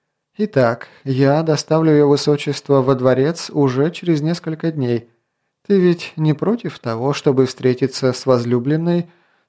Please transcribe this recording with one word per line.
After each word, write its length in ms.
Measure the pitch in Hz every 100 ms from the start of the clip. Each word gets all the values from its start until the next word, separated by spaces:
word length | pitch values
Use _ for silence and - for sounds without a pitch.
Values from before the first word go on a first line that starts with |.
| _ _ _ -
Итак, 520 | 208 139 117 120 - _
я 380 | 135 131 139 147
доставлю 500 | 165 147 - 156 160
ее 160 | 147 143
высочество 720 | 143 - 147 147 139 - 139
во 120 | 127
дворец 540 | 127 127 127 139 170 -
уже 420 | 151 139 127 156
через 300 | 170 175 156
несколько 500 | 151 165 160 156 165
дней. 380 | 156 123 120 117 _ _ _ _ _ -
Ты 140 | 202
ведь 320 | 180 170 - -
не 180 | 156
против 440 | 147 165 233 175 -
того, 360 | 120 113 131
чтобы 320 | 147 151 131 131
встретиться 680 | - 127 123 131 - 131
с 140 | 123 131
возлюбленной, 840 | 123 120 120 123 156 170 175 170 _ _ _